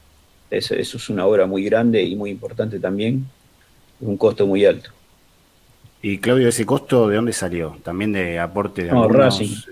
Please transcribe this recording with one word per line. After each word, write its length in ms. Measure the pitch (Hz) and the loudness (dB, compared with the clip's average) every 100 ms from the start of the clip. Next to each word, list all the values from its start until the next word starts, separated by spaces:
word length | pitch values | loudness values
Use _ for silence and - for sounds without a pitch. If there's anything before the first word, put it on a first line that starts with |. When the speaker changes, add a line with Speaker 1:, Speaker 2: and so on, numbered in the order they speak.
| _ _ _ _ _ | _ _ _ _ _
Speaker 1:
eso, 240 | 101 - 104 | -6 -4 -4
eso 220 | - 117 | -6 -8
es 120 | - | -8
una 160 | 101 95 | -2 2
obra 220 | 104 95 | 2 2
muy 160 | 98 104 | 0 0
grande 380 | 110 117 110 | 2 2 2
y 120 | 90 104 | 0 -4
muy 140 | 101 | -8
importante 500 | 98 - - 110 98 | -10 -8 -6 -6 -4
también, 460 | 92 101 110 135 135 - _ _ _ _ _ _ | -4 -2 -2 -2 -6 -14 _ _ _ _ _ _
un 160 | 117 98 | -6 2
costo 300 | 110 - 98 | 2 2 0
muy 180 | 98 | 4
alto. 280 | 101 80 - - _ _ _ _ _ _ _ _ - _ | 4 2 -4 -20 _ _ _ _ _ _ _ _ -20 _
Speaker 2:
Y 180 | 104 98 | -6 -2
Claudio, 280 | 113 131 120 | 2 4 4
¿ese 160 | 117 104 | 2 0
costo 400 | 139 - 127 107 | -2 2 2 4
de 60 | 104 | 2
dónde 180 | 120 | 0
salió? 440 | - 90 85 80 73 | -2 -4 -4 -6 -10
¿También 300 | 82 90 107 | -8 -4 -2
de 240 | 101 87 85 | -2 -2 -4
aporte 440 | 85 98 101 98 | -4 -4 -4 -4
de 80 | 85 | 0
Speaker 1:
No, 120 | 123 | 2
Speaker 2:
algunos, 360 | 110 127 127 98 | 4 6 4 2
Speaker 1:
Racing. 160 | 104 - - | -4 -8 -14